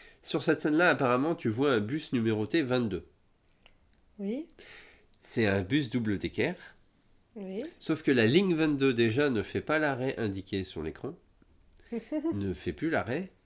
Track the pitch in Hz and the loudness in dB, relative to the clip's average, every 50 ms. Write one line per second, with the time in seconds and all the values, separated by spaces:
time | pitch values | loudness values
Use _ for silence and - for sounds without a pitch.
0 | - - - _ - - - 156 - 170 151 147 - 160 147 160 180 170 143 127 | -20 -20 -20 _ -10 -4 -4 0 2 2 2 2 2 2 4 4 4 4 4 4
1 | 143 120 123 127 139 165 170 165 - - 107 123 143 147 127 110 104 107 143 156 | 2 2 2 2 2 0 -2 -2 -2 -2 0 2 2 2 2 2 0 -2 -4 -6
2 | 147 - 139 120 110 113 110 107 107 104 - 165 143 123 127 127 120 104 92 82 | -6 -4 -4 0 0 0 0 0 -2 0 0 0 0 2 0 0 0 -2 -4 -6
3 | - - _ _ _ _ _ _ _ _ _ _ _ - _ _ _ _ _ _ | -8 -12 _ _ _ _ _ _ _ _ _ _ _ -20 _ _ _ _ _ _
4 | _ _ _ - 202 196 226 285 330 339 _ - - - - - - - - _ | _ _ _ -8 -6 -6 -6 -6 -8 -12 _ -20 -20 -20 -20 -20 -20 -20 -20 _
5 | _ _ _ _ - - - 123 110 101 98 98 92 87 135 156 143 113 131 123 | _ _ _ _ -16 -6 -2 2 2 4 2 2 0 0 0 -2 0 -2 -2 -2
6 | 113 107 101 90 - - - - 113 160 180 - - - - _ _ _ _ _ | 0 0 -2 -2 -4 -6 -2 0 0 0 -2 -6 -14 -20 -20 _ _ _ _ _
7 | _ _ _ _ _ _ _ 226 196 185 190 214 277 339 - _ - - 156 156 | _ _ _ _ _ _ _ -14 -12 -10 -8 -8 -10 -10 -14 _ -4 -4 -4 0
8 | - - 139 120 110 110 135 185 202 185 170 156 160 151 147 135 135 135 123 117 | 2 2 4 6 6 6 6 6 4 4 2 2 2 2 2 4 2 2 4 4
9 | 117 110 110 139 147 143 123 104 95 - - 101 - - 151 156 156 143 135 120 | 2 2 4 2 2 2 0 0 -2 -2 -4 -4 -2 0 0 0 0 0 -2 -2
10 | 127 135 - - 113 104 98 95 92 - 104 98 92 - - 82 78 80 76 - | -4 -4 -2 -2 -4 -4 -4 -6 -6 -4 -4 -4 -4 -6 -8 -8 -8 -8 -8 -8
11 | - 135 170 - _ _ _ _ _ _ _ _ _ _ _ - - - 233 226 | -10 -10 -10 -12 _ _ _ _ _ _ _ _ _ _ _ -20 -14 -10 -10 -10
12 | 220 - 302 311 269 330 294 101 - 196 90 - - 90 80 - 143 165 156 110 | -8 -6 -6 -4 -4 -4 -4 -2 -4 -4 -6 -4 -6 -8 -6 -4 -4 -2 0 0
13 | 87 101 127 165 190 185 _ _ _ | -2 -2 -4 -6 -6 -10 _ _ _